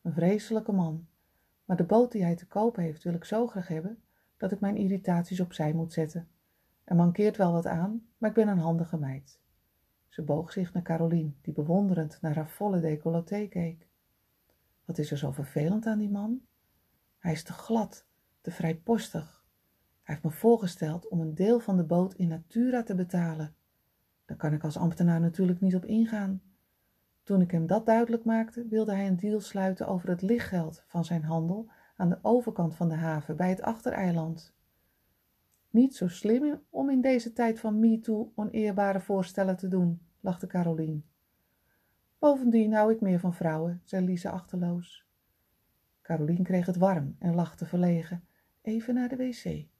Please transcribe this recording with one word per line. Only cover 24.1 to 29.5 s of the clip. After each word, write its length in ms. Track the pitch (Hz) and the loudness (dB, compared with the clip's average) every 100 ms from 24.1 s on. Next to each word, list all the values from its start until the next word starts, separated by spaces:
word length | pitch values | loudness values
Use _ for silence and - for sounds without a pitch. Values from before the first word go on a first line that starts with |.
| _ | _
Daar 120 | - - | -16 -6
kan 160 | 156 | -2
ik 100 | 151 | -2
als 140 | 156 - | -2 0
ambtenaar 420 | 170 170 175 165 | -2 2 2 4
natuurlijk 420 | 170 165 185 180 | 2 2 0 2
niet 140 | 190 | 2
op 100 | 180 | 0
ingaan. 560 | - 214 226 220 196 190 _ _ _ _ _ _ _ _ | 0 0 2 0 -4 -6 _ _ _ _ _ _ _ _
Toen 180 | - 196 | 2 4
ik 100 | 175 | 4
hem 160 | 170 160 | 2 2
dat 180 | 202 | 2
duidelijk 380 | 226 226 233 226 | 4 4 4 0
maakte, 440 | 226 226 226 233 233 | 2 0 0 -6 -2
wilde 260 | 220 214 | 0 0
hij 140 | 196 196 | 0 0
een 100 | 180 | 0
deal 220 | 208 208 | 0 -2
sluiten 480 | 196 | -2